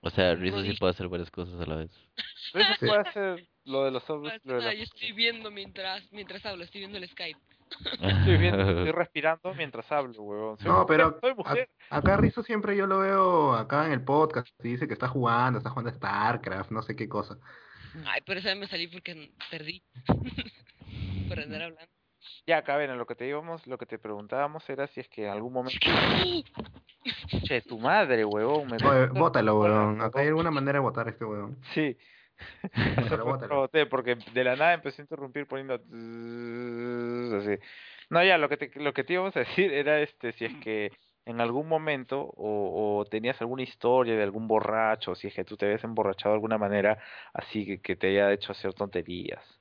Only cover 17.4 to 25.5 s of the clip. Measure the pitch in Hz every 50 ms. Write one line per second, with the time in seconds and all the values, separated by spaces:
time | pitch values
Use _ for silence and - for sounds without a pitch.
17.4 | _ - - - - - - - - - - 160 156 - 98 123 - - 190 180
18.4 | 185 208 190 202 202 202 - 170 170 175 165 180 _ - 175 160 147 - _ _
19.4 | - - - 160 156 151 175 185 _ _ _ 127 - - - - - 254 - -
20.4 | - - - _ _ _ - _ - - - - 85 90 92 95 95 - 180 165
21.4 | - 151 156 156 165 170 165 156 165 _ _ _ _ _ _ _ _ - - -
22.4 | _ - 165 156 147 - 139 147 147 139 131 123 120 110 120 _ 120 131 143 151
23.4 | 156 170 165 160 - 131 131 - 123 - - 110 _ 110 107 104 104 104 - 131
24.4 | 143 147 151 156 - - 143 135 139 139 _ - 127 - - - 107 104 101 104
25.4 | 110 123